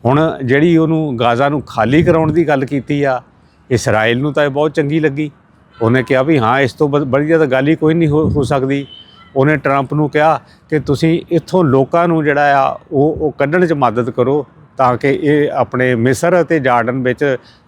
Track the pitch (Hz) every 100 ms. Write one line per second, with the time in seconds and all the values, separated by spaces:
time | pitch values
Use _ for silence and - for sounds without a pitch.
0 | 117 143 160 - 127 135 170 165 160 160
1 | 151 117 120 120 139 147 - - 110 147
2 | 175 160 156 156 156 143 131 143 - 147
3 | 139 127 - _ _ _ _ 120 - 107
4 | 113 120 147 147 147 135 151 147 143 160
5 | 156 139 151 - _ _ _ - 113 127
6 | 117 131 135 156 113 131 135 - 151 143
7 | 143 131 151 165 156 131 139 160 156 165
8 | 160 147 156 147 127 139 135 139 139 -
9 | - - - 135 139 151 139 139 131 147
10 | 151 151 156 147 - _ _ 156 143 135
11 | 165 165 - 170 - 185 160 131 131 170
12 | 175 165 151 143 147 139 135 - - 139
13 | 147 - 151 - 143 175 180 151 123 110
14 | 120 - 123 147 127 - - - 127 120
15 | 139 135 151 147 143 135 120 127 127 123
16 | 120 135 170 180 156 160 131 120 117 127
17 | 123 123 143 127 - _